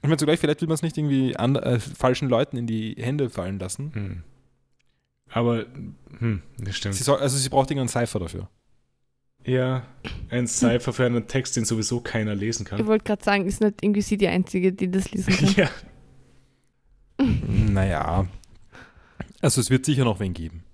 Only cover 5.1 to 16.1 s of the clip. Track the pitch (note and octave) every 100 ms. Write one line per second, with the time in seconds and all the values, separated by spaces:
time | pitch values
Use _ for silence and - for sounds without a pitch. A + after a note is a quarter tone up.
5.1 | _ _ A#2 A#2+ A#2 - - - - -
6.1 | - A2+ G2+ - - G2 F#2 G2+ G2 -
7.1 | C#3 C#3 C#3 C3 C3+ C3 C#3 B2+ B2 A#2+
8.1 | G#2 E2 F2+ F#2 _ _ _ _ _ _
9.1 | _ _ _ - B2+ B2+ C3 - - -
10.1 | - - A#2+ A#2+ - A#2+ A#2+ B2+ A#2+ B2
11.1 | A#2 A2 C3 C3 - A2+ A2+ G#2+ A#2+ A#2+
12.1 | A2+ G#2+ G2+ G#2 A2+ - G2+ G#3+ A3 -
13.1 | G#3 - G3+ F#3+ - G#3+ G3+ G3+ G#3 G3+
14.1 | G3+ G3 F3+ F#3 F#3+ F#3 F#3 F#3 F#3 G3
15.1 | G#3 F#3+ F#3 G3 G3 F3 - - - -